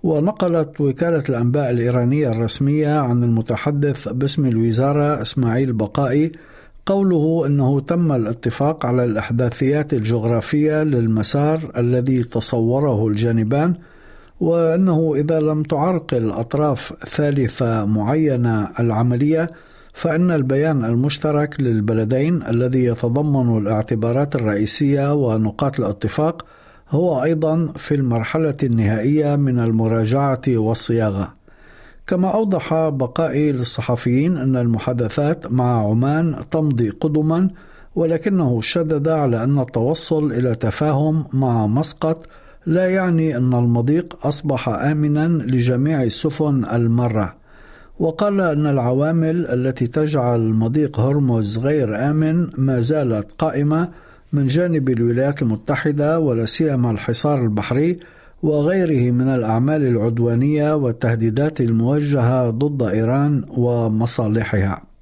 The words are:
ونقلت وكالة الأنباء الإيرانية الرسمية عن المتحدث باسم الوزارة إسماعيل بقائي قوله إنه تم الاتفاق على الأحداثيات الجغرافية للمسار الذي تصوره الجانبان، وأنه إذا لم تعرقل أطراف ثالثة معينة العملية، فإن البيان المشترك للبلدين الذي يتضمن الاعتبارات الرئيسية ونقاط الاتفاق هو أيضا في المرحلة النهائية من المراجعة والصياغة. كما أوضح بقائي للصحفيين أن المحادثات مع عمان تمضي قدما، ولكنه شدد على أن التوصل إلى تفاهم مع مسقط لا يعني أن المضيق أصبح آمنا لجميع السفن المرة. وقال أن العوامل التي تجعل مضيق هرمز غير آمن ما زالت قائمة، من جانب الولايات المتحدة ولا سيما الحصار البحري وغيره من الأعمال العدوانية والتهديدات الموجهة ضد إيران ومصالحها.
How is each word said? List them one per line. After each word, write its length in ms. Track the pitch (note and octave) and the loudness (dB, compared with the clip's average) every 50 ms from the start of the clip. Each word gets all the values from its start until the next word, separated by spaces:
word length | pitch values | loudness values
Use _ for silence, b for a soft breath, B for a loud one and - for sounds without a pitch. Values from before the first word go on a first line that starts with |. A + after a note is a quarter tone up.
| - | 0
ونقلت 760 | F3 D#3+ D3+ D3+ F#3+ G#3+ - - F3+ E3+ E3 D#3 D#3 - - | 0 0 2 0 0 0 0 -2 0 0 0 -2 -2 -4 -2
وكالة 420 | D3 C#3 C3 - E3+ E3+ E3+ D#3 C#3 - | -2 -2 0 0 0 0 0 0 0 -2
الأنباء 420 | C3 A#2 A#2+ A#2+ A#2+ D3 C#3+ B2+ | -2 0 0 0 0 0 0 0
الإيرانية 580 | B2 A#2+ A#2 B2 B2 B2+ A#2+ A#2+ C3+ D3+ D3+ B2 | 0 0 0 0 0 2 2 2 2 2 0 0
الرسمية 720 | A2+ A2+ A#2 A2 - - C#3+ C#3 D3 D3+ D3+ D3 D3+ D3+ | 0 -2 -2 -2 -2 -2 0 0 2 0 0 0 0 0
عن 240 | C#3 B2 A#2+ A#2+ A#2+ | 0 0 0 2 2
المتحدث 840 | A#2+ A#2 A2+ A2 - A#2 G#2+ - D3+ D3 C#3+ D3 C#3+ C3 - - | 2 2 0 0 -2 -4 -2 -2 -2 -2 0 0 -2 -2 -4 -6
باسم 380 | G#2 G#2 B2+ C#3 C#3 - - C#3+ | -8 -4 -2 -2 -2 0 0 0
الوزارة 760 | C3 A#2 A2+ A2+ A#2 A2 A#2 C3 C#3 C#3+ D3 C#3+ D3 D3+ - | 0 2 2 2 2 2 2 2 2 2 2 2 0 0 -2
إسماعيل 520 | - - - C#3 B2+ A#2 A2+ B2 C#3 C3 A#2+ | -2 -4 -2 0 0 0 2 0 0 0 0
بقائي 580 | G#2+ G#2+ G#2 - - C#3+ C#3 C3+ D3 D#3 D#3+ D#3 B B B B B B B B B - | -2 -2 -2 0 -2 0 2 2 0 0 0 -4 B B B B B B B B B -4
قوله 600 | - G3 G3 G3 F#3+ F3+ D#3+ D3 D#3+ E3 E3+ D#3 | -2 0 2 2 2 2 2 2 2 2 0 2
إنه 340 | C#3 C#3+ C#3+ C3+ B2+ C#3 C#3 | 2 2 2 2 2 2 0
تم 320 | C#3 - E3+ E3+ F3 D#3+ | 0 0 0 0 2 2
الاتفاق 760 | C#3+ B2 A2 G#2+ A#2 A#2 - A#2 A2+ - C#3 D3 D#3+ D#3 - | 2 0 0 -2 -4 -4 -4 -4 -2 0 0 0 0 -2 -2
على 200 | A#2+ A#2+ B2+ B2 | -2 0 0 0
الأحداثيات 880 | A#2+ G#2+ G#2+ G2+ - A#2 A#2 B2+ A#2+ A2+ - C#3+ C3+ C#3+ D3+ D3+ D3 D3+ | 0 -2 -2 -4 -2 -2 0 0 -2 -2 -2 0 0 0 0 0 -2 -2
الجغرافية 920 | B2 G#2+ A2 A#2+ A#2 G#2+ A#2 A#2+ A2+ G#2+ - - D3 D3+ D3+ D3+ D#3 D#3 | -2 0 0 -2 0 0 0 0 -2 -2 -2 0 0 2 2 0 0 0
للمسار 880 | D#3 C#3 A#2+ A#2 A2+ A2 A2 G#2+ - - C#3+ C#3+ D3+ D#3 D#3+ D#3+ - - | 0 0 0 0 0 0 0 -2 -2 -2 0 0 0 0 -2 -4 -6 -4
الذي 460 | B2 A#2+ A#2+ B2 B2+ B2 C3+ C3 B2+ A#2+ | -2 0 0 0 0 0 0 0 0 -2
تصوره 840 | A#2+ - A2+ A2 - - A#2+ A2+ A2+ B2 C3+ D3 D3 B2 G#2 A2 | -2 -4 -4 -2 -2 -2 0 0 0 0 0 0 0 0 0 0
الجانبان، 680 | A2 G#2+ G#2 A2+ A#2 A2+ A2+ A2 G#2+ C3+ C#3 D#3 F3 F3 - B B B B B B B B B B B B | 0 0 0 0 0 2 0 0 0 0 0 0 0 -2 -2 B B B B B B B B B B B B
وأنه 760 | - E3 E3+ E3+ E3 D#3+ D#3+ F3 F#3+ F#3+ E3 D#3 E3 D#3+ D3 | -2 0 2 2 2 2 2 2 2 2 2 2 2 2 0
إذا 240 | C3+ D3+ D3+ E3 D#3+ | 0 0 2 2 2
لم 240 | D3+ D#3 D#3 D3+ D3+ | 2 0 0 0 -2
تعرقل 680 | D3 E3 C#3 D3 F3+ F#3 E3 E3 - - B2 A2+ A2 | -2 0 0 0 0 0 -2 -2 -2 -2 0 0 0
أطراف 600 | G2+ - A#2 - - C#3 D3+ D3+ C3+ B2 - - - - - | -2 -4 -6 -4 -2 0 0 0 0 -2 -4 -12 -14 -14 -14
ثالثة 800 | - - - D3+ D3 C#3+ C#3+ C3 A2 - - C3 A2+ A2+ A2 G#2 | -8 -4 -2 0 0 2 0 0 -2 -2 -2 -2 0 0 0 0
معينة 840 | G2+ G#2+ G#2+ G#2 A2 C#3+ D#3+ D#3 D3 C3+ B2 A#2+ A#2 A2+ G#2+ G#2 - - - | 0 0 0 0 0 0 2 2 0 0 2 0 0 0 0 -2 -4 -4 -2
العملية، 680 | A#2+ A#2 A2 A2 A#2+ B2 B2 A#2+ C#3+ D3 D#3+ D#3+ E3 E3 E3 B B B B B B B B | 0 0 2 0 0 0 0 0 0 2 2 0 0 -4 -6 B B B B B B B B
فإن 380 | - - E3+ D#3 D#3+ F3+ F3+ | -4 -4 -2 0 2 2 2
البيان 540 | E3+ D3+ C3+ B2+ C3+ C#3 D3+ D#3 D3+ C#3 A#2 | 2 0 0 0 0 2 2 2 0 0 0
المشترك 760 | A2+ A#2 A#2+ B2+ C#3+ - - - D3+ D3 D3 D3 D3 D3 - | 0 0 0 0 0 -2 -2 -2 0 0 0 0 -2 -2 -2
للبلدين 840 | C#3 B2 A2+ A2 G#2 G#2+ A#2 A2+ A2 G#2+ B2+ C3 C#3+ D#3+ F3 E3 - | 0 0 2 0 0 0 0 0 0 0 0 0 2 0 0 -2 -2
الذي 420 | - A#2 A#2 B2+ B2 B2+ C3 B2 | -2 0 0 0 0 2 2 2
يتضمن 720 | A#2+ A#2 A2+ - A#2 A#2+ C#3 D3 D3+ C#3 C3+ B2+ A#2+ A#2 | 0 0 0 -2 -2 0 0 0 2 2 2 2 2 2
الاعتبارات 800 | A2+ G#2 G2+ A2 G#2+ G#2+ - B2+ A2 A2 A#2 A#2+ C3+ C#3+ C#3+ - | 2 2 0 0 -2 0 -2 -2 -2 0 0 0 0 0 0 -2
الرئيسية 800 | C3+ A#2 G#2+ G#2 G2+ G#2+ G#2 - - D3+ C#3 C#3 C#3 C#3 C#3+ D3 | -2 -2 0 0 0 0 -2 0 0 0 2 2 2 0 0 0
ونقاط 680 | D3 C3+ A#2+ A2 A2 A2 G#2+ G2+ - C#3+ C#3 C#3+ - | 0 0 0 0 0 0 -2 -2 -2 -4 -2 -2 -2
الاتفاق 640 | A#2 G2+ G2+ - - G#2+ - - D3+ E3 E3 E3 - B B B B B B B B B | -4 -4 -4 -4 -4 -4 -2 0 -2 -2 -2 -4 -12 B B B B B B B B B
هو 340 | - D3 F3 F3+ D#3 B2+ B2+ | -2 0 2 2 0 0 0
أيضا 440 | D#3+ E3 D#3 D#3+ D#3 D#3+ E3 E3 D#3 - | 0 0 0 0 0 0 0 -2 -2 -6
في 200 | - - - D3+ | -10 -4 -2 0
المرحلة 640 | C#3+ C3+ B2 A#2 A#2 A2+ - - D#3+ D#3+ D3+ C#3 C#3+ C#3+ | 0 0 0 0 -2 -2 -2 -2 -2 0 0 0 -2 0
النهائية 720 | C3+ A#2+ A2+ A2 G2+ A2 A2 G#2+ C3 D3 D3+ D3+ D3 D3 | 0 2 2 2 2 0 0 0 0 2 2 2 2 0
من 240 | C#3+ C#3+ C3+ B2 A#2+ | 0 0 0 0 0
المراجعة 840 | A#2 A2+ A2+ A2+ A2+ A2+ A2+ A2+ A2 G#2+ A#2+ C#3 C#3 C#3 C3 B2 - | 0 2 2 2 2 2 0 0 0 0 0 0 0 0 -2 -2 0
والصياغة. 840 | C3+ B2 A2+ A2 A2 A2+ - - - A#2 A#2 A2 G#2+ G2 G2 G2 - - _ B B B B B B B B B B B B B | 0 0 2 2 0 0 -2 -2 0 0 0 0 0 -2 -2 -4 -6 -8 _ B B B B B B B B B B B B B
كما 260 | - - F3+ F#3 F#3+ F3 | -4 0 0 0 0 0
أوضح 560 | G#3+ A3+ G3+ F#3+ E3+ - - E3 D#3+ D#3+ D#3 | 0 0 0 -2 -2 -2 -2 -2 0 0 0
بقائي 600 | D3 C3+ C3 B2 B2+ - E3 D#3 - C#3+ D3+ D3+ | 0 -2 -4 -4 -2 -2 -2 0 0 0 0 0
للصحفيين 840 | C#3 B2+ B2 A#2+ - - A#2 - B2 A#2+ - B2 A#2+ C3 D3 F3 F#3 | 0 -2 -2 -4 -4 -6 -2 -2 -4 -2 0 0 0 2 2 0 0
أن 180 | D3+ B2+ C3+ C3 | 0 0 0 0
المحادثات 960 | B2+ A#2+ A#2+ A2+ G#2+ - - B2+ A#2 A#2+ G#2+ - - C#3+ D3 E3 D3+ - - | 2 2 0 0 0 -2 -2 -2 -2 -2 -2 -2 -2 0 0 -2 -4 -4 -4
مع 380 | A#2 B2+ B2 B2 B2 A2+ G#2+ G#2 | -2 0 0 2 2 0 0 2
عمان 460 | A2 A2+ B2+ C3+ D3 D#3+ E3+ E3 D3+ - - - | 2 2 2 2 0 0 0 -2 -2 -4 -8 -4
تمضي 380 | - D#3+ D#3 D3+ C3+ A#2 A#2 G#2+ | -2 0 0 0 2 0 0 -2
قدما، 600 | G2+ - - D#3+ D3 D3+ D3+ D#3 D#3+ E3+ F#3 F#3 F#3 B B B B B B B B | -2 -2 -2 0 0 0 2 2 2 2 2 0 -2 B B B B B B B B
ولكنه 680 | - E3 D#3+ E3+ D#3 E3 G#3+ G3 F#3 D#3+ C3 B2 A2+ | -2 0 0 0 0 0 0 0 2 2 2 0 0
شدد 460 | G#2+ - - F3 E3 D#3 D#3+ D3 C#3+ | -2 -2 -2 0 0 0 0 0 2
على 360 | D#3+ D#3+ D#3 D3 C3 A#2 A2+ A#2 | 0 2 2 2 2 0 0 0
أن 160 | C3 C#3+ C#3+ | 2 2 2
التوصل 720 | B2+ B2 - A#2 A2+ B2+ D#3+ - - - E3 D3+ D3+ D3 | 0 0 -2 -2 0 0 0 -2 -2 -2 0 0 0 0
إلى 240 | A#2+ A#2+ B2+ B2+ A2+ | 0 0 0 0 0
تفاهم 720 | A2+ - A2 - - D3 D3+ D3 C3+ D3+ D#3 D#3 D#3+ D3 - - | 0 -2 -4 -2 0 0 2 2 2 2 2 0 0 -2 -2 -2
مع 340 | C3+ C3+ B2+ A#2+ A#2 A2 | 0 0 2 2 2 2
مسقط 580 | G#2 A2 C3+ D#3+ - - - - D#3+ E3 D#3+ - B B B B B B B B | 2 2 0 0 -2 -4 -4 -2 -2 -2 -4 -6 B B B B B B B B
لا 220 | E3 D#3+ F3 F#3 | 0 2 2 2
يعني 500 | F#3 F#3 F#3+ F#3 F3+ E3+ D#3+ D#3+ D#3+ C#3 | 2 2 0 0 2 2 2 2 0 0
أن 160 | A#2+ B2+ B2+ B2 | 0 0 2 2
المضيق 640 | A#2+ A#2+ A#2+ A#2+ A#2+ A#2 B2+ D3+ E3+ F3 F3 - - - | 2 2 2 2 2 2 2 0 0 -2 -4 -12 -6 -4
أصبح 460 | C#3+ D3 C#3+ - D3 C#3 B2+ - B2+ | -4 -4 -4 -2 -2 -2 -2 -2 -4
آمنا 580 | A2 - - C#3+ D3+ D3+ D3+ D3 D3 D3 D#3 | -4 -2 -2 -2 0 0 0 0 0 0 2
لجميع 760 | E3+ E3+ D#3 A2+ A2+ C3 B2+ A#2+ B2+ B2+ A#2+ C3+ D3+ D#3+ D3 B2+ | 0 0 0 0 0 0 2 2 2 2 2 2 0 2 0 0
السفن 640 | A2+ - - - D#3 D3 - D#3 D3+ C#3+ C3+ A2+ | 0 -2 -2 -2 -4 -2 0 0 0 0 0 -2
المرة. 680 | - A2+ A#2 A#2 A#2 A#2 A#2+ A#2+ A#2 A2 A2 G2+ F#2+ - B B B B B B B B B B B B - | 0 0 0 2 2 2 2 0 0 0 -2 -2 -2 -6 B B B B B B B B B B B B -4
وقال 420 | E3+ D#3+ D#3+ E3 G#3 G#3 G3+ G3 | -2 -2 0 0 -2 0 2 2
أن 260 | F#3 E3+ D3+ D3 D3+ | 0 2 0 0 0
العوامل 800 | D3+ C#3+ C3+ A#2+ B2 B2+ C3 D3 D#3 E3 E3 D#3+ D#3+ D#3+ F3 E3 | 2 0 0 0 0 0 2 2 2 2 2 0 0 0 -2 -2
التي 400 | - B2 B2 B2+ C3 C3 - B2+ | -2 -2 -2 -2 -2 -2 -2 -4
تجعل 520 | A#2 - D#3 D#3 D3+ D3 C#3+ B2 B2 A#2+ A#2 | -2 0 -2 -2 0 0 0 0 2 0 2
مضيق 600 | A2+ A2 A2 A2 A2+ A2+ B2 D3+ D3+ C3+ D3 A2+ | 2 2 2 2 0 0 0 0 0 0 0 0
هرمز 600 | A2 C3 C#3+ D3 C#3 B2+ A#2+ A2+ G#2+ G2+ G#2+ A2+ | 0 2 2 2 2 2 2 0 0 -2 -4 -2
غير 500 | B2 C#3 D3+ D3+ C3 G#2 G#2 G#2 B2+ C#3+ | -2 0 0 0 0 -2 -2 -2 -2 0
آمن 380 | D3 D#3 D#3 D#3 D#3+ F3 F3 - - | 0 0 0 2 2 0 -2 -2 -2
ما 220 | - C3 C3+ C3 B2 | -2 0 0 2 0
زالت 480 | A#2 B2 D#3 D#3 C#3+ A#2+ A2+ G#2+ G2+ - - | 0 0 0 0 0 0 -2 -2 -4 -8 -6
قائمة، 520 | - D#3+ D#3 - C#3 D3 D3 D#3 D#3+ F3 F3 B B B B B B B B - | -4 -2 -2 0 0 0 0 0 0 0 -2 B B B B B B B B -2
من 140 | C#3+ C#3 | 0 0
جانب 420 | C3 C3 E3 F3+ F3 E3 D3+ C3 C3 | 2 2 0 0 2 0 0 0 0
الولايات 520 | B2+ A2+ A#2 A#2 A#2 B2 C3+ C#3 C#3+ C#3+ | 0 0 0 0 2 2 0 0 0 0
المتحدة 800 | C#3+ A#2 A2 G#2 - - C#3+ - - D#3 D3 D3 D3 D3 D#3+ E3 | -2 -2 -2 -2 -2 -4 -4 -2 -2 -2 -2 0 0 0 0 0
ولا 260 | D#3+ C#3+ A#2+ A2+ A2+ | 0 0 0 0 -2
سيما 460 | A2+ - - E3 D#3 C#3 B2+ A#2+ A#2+ | -2 -2 0 0 0 0 0 0 0
الحصار 500 | A2 G2+ - - A#2 - - D3 D3 C3+ | 0 -2 -2 -4 -4 -2 0 0 0 0
البحري 580 | A#2+ A2+ G#2 G#2+ G2+ - A#2+ C3 D3+ E3+ F3+ E3+ B B B B B B B B - | 0 0 -2 -2 -2 -2 -2 0 0 0 -2 -4 B B B B B B B B -2
وغيره 680 | D3+ D3+ D3 D3 D#3+ F#3 F#3+ F#3 D#3+ D3+ C3 A#2+ B2 | -2 0 2 0 2 2 2 0 2 2 2 2 2
من 160 | B2 B2 B2+ | 2 2 2
الأعمال 580 | C3 C3+ B2+ A2+ G#2+ A2 A2+ B2 C#3+ D#3 D#3 C#3+ | 0 0 0 0 0 0 0 2 2 2 2 2
العدوانية 920 | B2+ A#2+ A2+ G#2 A#2+ A#2 A#2 A#2 A#2 A#2 A#2 C3 C#3+ D3+ D3+ D3 D3+ D#3 | 2 2 2 0 0 0 0 0 2 2 2 2 2 2 0 0 0 0
والتهديدات 840 | D3+ C#3 B2 A#2+ - - A#2 A#2 A2+ A2+ A2+ G#2+ C3 C#3+ D#3 D3+ - | 0 0 -2 -2 -2 0 0 0 2 0 0 0 0 -2 -2 0 -2
الموجهة 880 | C3 A2+ A2+ A2+ A2+ B2 C#3+ D3+ D3 C#3+ C#3+ C3+ A#2+ A#2+ C3 C3 B2+ A#2+ | 0 2 2 2 2 2 0 0 0 0 0 2 2 2 2 2 0 0
ضد 320 | A2 A#2 C#3+ D3 D3 C3+ | 0 0 -2 -2 0 0
إيران 640 | B2 G2+ G2 G#2+ A2+ A2+ B2+ C#3 C#3+ D3 D3 C3+ G#2 - - | -2 0 0 0 0 2 2 2 2 2 0 0 -2 -4 -2
ومصالحها. 1200 | B2+ A#2+ B2 A#2+ A#2 A#2 A2+ G#2+ A2 A2+ A2+ - - A#2 G#2 G#2 A2+ G#2+ - - G2+ F#2+ G2 F2 - - - - _ | 0 0 2 2 0 0 0 0 0 0 0 -2 -2 -2 0 0 0 0 0 0 0 0 0 -2 -6 -10 -20 -20 _